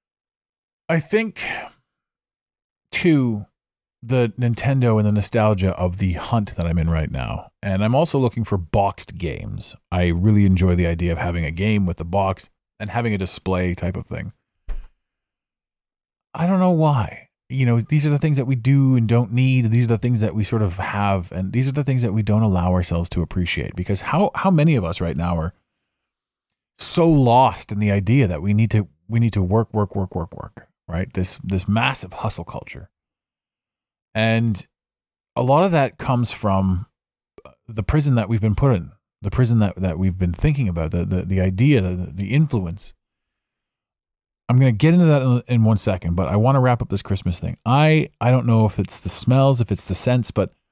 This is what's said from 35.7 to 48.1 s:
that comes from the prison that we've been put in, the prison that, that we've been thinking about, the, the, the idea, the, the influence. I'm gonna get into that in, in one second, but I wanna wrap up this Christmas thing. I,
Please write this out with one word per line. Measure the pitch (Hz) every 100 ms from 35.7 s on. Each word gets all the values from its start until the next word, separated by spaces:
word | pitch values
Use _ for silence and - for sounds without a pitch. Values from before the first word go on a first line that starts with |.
that | 170 123 -
comes | - 123 120
from | - 104 95 95 90 107 _ _ _ _ - - - -
the | 107
prison | 98 151 143 120
that | 98
we've | 113
been | 107 101
put | 139 104
in, | 73 - _ _
the | 98
prison | - 120 117
that, | 101 90
that | 92 80
we've | 95 92
been | 90
thinking | 85 151 143 110
about, | 85 80
the, | 90 90
the, | 92
the | 87 95
idea, | 92 92 135 135
the, | 92 90 90
the | 87 98
influence. | 135 156 113 87 85 - - _ _ _ _ _ _ _ _ _ _ _ _ _ _ -
I'm | 123
gonna | 135
get | 104 156
into | 175 165
that | 147
in, | 131 123 -
in | 120
one | 113 107
second, | - 95 85 85
but | 90
I | 101
wanna | 117 139
wrap | 127 117
up | -
this | 98
Christmas | - 98 95 87
thing. | - - 113
I, | 135 156 156 -